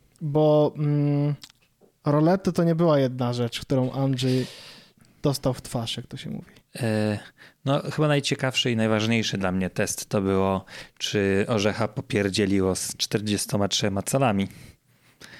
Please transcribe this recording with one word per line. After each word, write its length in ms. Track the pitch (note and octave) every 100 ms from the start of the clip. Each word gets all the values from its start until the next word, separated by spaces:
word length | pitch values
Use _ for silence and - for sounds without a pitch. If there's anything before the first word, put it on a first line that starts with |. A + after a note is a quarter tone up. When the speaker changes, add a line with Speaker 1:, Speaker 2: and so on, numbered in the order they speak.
| _ _
Speaker 1:
Bo, 520 | D3+ D3+ D3+ D3+ D3 D3
mm, 580 | D3 D3 D3 C#3+ D3 C#3+ - _ _ _ _ _ D3+
rolety 460 | D3 D#3+ G3 F#3+
to 100 | E3+
nie 120 | E3+ E3
była 240 | E3+ C#3+
jedna 340 | C3 B2+ A#2+
rzecz, 260 | A#2+ A#2 -
którą 320 | - C3+ B2+
Andrzej 540 | C3+ C3+ B2+ C3 B2+ B2 - - - - _ - _
dostał 320 | C#3+ C3+ C3+
w 80 | B2+
twarz, 360 | - A#2+ A2+ -
jak 100 | -
to 100 | -
się 120 | -
mówi. 220 | - - - _ -
Speaker 2:
E, 400 | A2+ G#2+ G#2+ G#2 - - - _ C#3
no, 160 | D3 C#3
chyba 140 | D3+ D3+
najciekawszy 640 | C#3+ - C#3 C3 - B2+
i 40 | A2+
najważniejszy 600 | A2 G#2+ A2 A2+ G#2 G2
dla 140 | F#2
mnie 180 | F#2 F#2
test 360 | - G2 - -
to 160 | G#2
było, 440 | F#2+ F#2+ F#2+ F#2+ - - - -
czy 480 | - G#2+ G2 G2 G#2+
orzecha 400 | A2 G#2 G#2+ G#2+
popierdzieliło 880 | - - G#2 G2+ F#2 F#2+ G2 F#2+ F2+
z 220 | - -
czterdziestoma 720 | - A2 G#2 G2+ - G#2 G2+
trzema 340 | - G#2 G2
calami. 460 | - C3+ B2+ G2 F#2+ - - - _ _ _ _ -